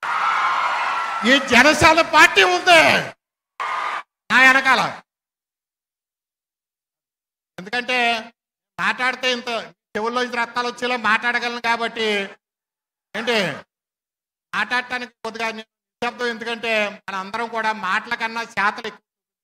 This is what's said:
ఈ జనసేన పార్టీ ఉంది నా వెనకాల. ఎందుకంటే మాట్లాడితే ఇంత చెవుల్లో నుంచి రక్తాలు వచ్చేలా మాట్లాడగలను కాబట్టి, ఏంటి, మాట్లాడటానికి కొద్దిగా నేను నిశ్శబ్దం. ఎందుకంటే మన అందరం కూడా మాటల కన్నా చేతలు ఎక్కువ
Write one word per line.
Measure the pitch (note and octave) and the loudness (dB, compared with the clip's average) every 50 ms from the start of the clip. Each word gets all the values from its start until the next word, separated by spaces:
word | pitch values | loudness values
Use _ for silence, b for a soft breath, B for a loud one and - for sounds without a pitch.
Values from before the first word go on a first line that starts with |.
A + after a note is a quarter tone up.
| - - - - - - - - - - - - - - - - - - - - - - - - A3 | -6 -4 -4 -2 -2 -2 0 0 -2 -2 -2 -2 -2 -2 -4 -4 -4 -4 -4 -6 -6 -6 -6 -2 0
ఈ | A3+ C4 C#4 | 2 2 2
జనసేన | C4+ - A#3 A#3 B3+ D4+ D4+ - D#4+ D#4+ D#4+ E4 | 2 2 2 4 4 4 4 6 4 4 6 4
పార్టీ | D#4+ - - D4+ E4 E4+ - G4+ F#4+ | 2 4 6 6 6 8 6 4 4
ఉంది | F4+ F4+ F4 F4+ F4+ F4 D#4+ D4 A3 F#3 E3+ D3+ - - _ _ _ _ _ _ _ _ - - - - - - - - - - _ _ _ _ - | 4 2 2 4 6 6 8 8 6 4 2 0 -4 -10 _ _ _ _ _ _ _ _ -10 -8 -6 -6 -6 -6 -6 -8 -10 -12 _ _ _ _ 2
నా | G#3+ B3 | 4 6
వెనకాల. | C4 C4 B3+ C4+ C4 C4+ B3+ G#3+ F3 C#3+ - - - _ _ _ _ _ _ _ _ _ _ _ _ _ _ _ _ _ _ _ _ _ _ _ _ _ _ _ _ _ _ _ _ _ _ _ _ _ _ _ _ _ _ _ _ _ _ _ _ _ _ - | 8 8 6 6 4 4 2 2 2 -2 -4 -10 -16 _ _ _ _ _ _ _ _ _ _ _ _ _ _ _ _ _ _ _ _ _ _ _ _ _ _ _ _ _ _ _ _ _ _ _ _ _ _ _ _ _ _ _ _ _ _ _ _ _ _ -18
ఎందుకంటే | F3+ G#3 A#3 B3 A#3+ A#3 B3+ B3 A#3+ A#3 A#3 A3 A3+ A#3 - _ _ _ _ _ _ _ _ - | -12 -8 -6 -6 -4 -2 -2 0 0 0 -2 -2 -6 -12 -18 _ _ _ _ _ _ _ _ -4
మాట్లాడితే | F3 G3+ A3 A3+ B3+ C4 B3+ B3 C4 B3+ | -2 -2 -2 0 -2 -2 -2 -2 -2 -2
ఇంత | B3 A#3+ A#3 B3 A#3 A3 F3 D#3+ - _ _ _ - | -2 -2 -4 -6 -6 -6 -8 -10 -16 _ _ _ -6
చెవుల్లో | G#3 G#3+ A#3 A#3+ B3 B3 | -4 -4 -2 -2 -2 -2
నుంచి | A#3+ A#3 | -2 -2
రక్తాలు | A#3+ A#3 A3+ A#3 A#3+ B3 | -4 -4 -4 -4 -4 -4
వచ్చేలా | A#3+ A#3+ B3 B3 A#3+ B3+ | -4 -4 -4 -4 -4 -2
మాట్లాడగలను | B3 G#3+ G#3 G#3+ A3+ A#3+ A#3+ A#3+ A#3 A#3 A#3+ A#3+ A#3+ | 0 0 0 0 2 0 -2 -2 -2 -2 -4 -6 -4
కాబట్టి, | A#3+ A#3 A#3 A3+ A#3 A3 A3+ A#3 A3 G#3+ G#3 G3+ G3 G3 - - _ _ _ _ _ _ _ _ _ _ _ _ _ _ - | -2 -2 -2 0 -2 -4 -4 -2 -2 -2 0 -2 -4 -6 -10 -18 _ _ _ _ _ _ _ _ _ _ _ _ _ _ -10
ఏంటి, | G#3 A3+ A#3+ A#3 A3 F#3 D#3+ C3+ G#2+ - _ _ _ _ _ _ _ _ _ _ _ _ _ _ _ _ _ - | -6 -2 0 0 2 0 0 -4 -8 -12 _ _ _ _ _ _ _ _ _ _ _ _ _ _ _ _ _ -6
మాట్లాడటానికి | G3 G#3+ G#3+ B3 B3 A#3+ - C4 B3 B3 A#3 | -4 -4 -2 -2 -4 -4 -4 -6 -8 -8 -10
కొద్దిగా | _ _ - A3+ G#3+ A3+ A3+ | _ _ -12 -10 -8 -6 -6
నేను | A3+ A3 | -6 -6
నిశ్శబ్దం. | A3 G#3+ _ _ _ _ _ _ _ A#3 A#3+ A#3 G#3+ B3 | -8 -12 _ _ _ _ _ _ _ -6 -6 -4 -4 -4
ఎందుకంటే | A#3+ A#3 A3 A3+ A3+ A#3+ A3+ A3 A3+ A3+ G#3+ G#3 G3+ | -4 -4 -4 -6 -6 -6 -4 -2 -2 0 0 0 -2
మన | G3 F#3+ _ - G3 | -4 -8 _ -8 -8
అందరం | F#3+ F#3+ G3 G#3 A3+ A#3 | -8 -6 -6 -6 -6 -6
కూడా | A3+ A3+ A3+ A3 A3 A3 | -4 -4 -4 -2 -2 -2
మాటల | G#3 F#3+ F3+ G3 A3 G#3+ A#3 A#3 | -2 -2 -2 -2 -2 -2 -4 -6
కన్నా | A3 A#3 A3+ A3+ A#3 | -4 -4 -4 -6 -6
చేతలు | A3+ - - G3+ G3 G#3 G3+ A#3 A3+ | -10 -6 -4 -2 0 0 -2 -4 -8
ఎక్కువ | G#3+ G#3 - _ _ _ _ _ _ _ _ | -10 -12 -14 _ _ _ _ _ _ _ _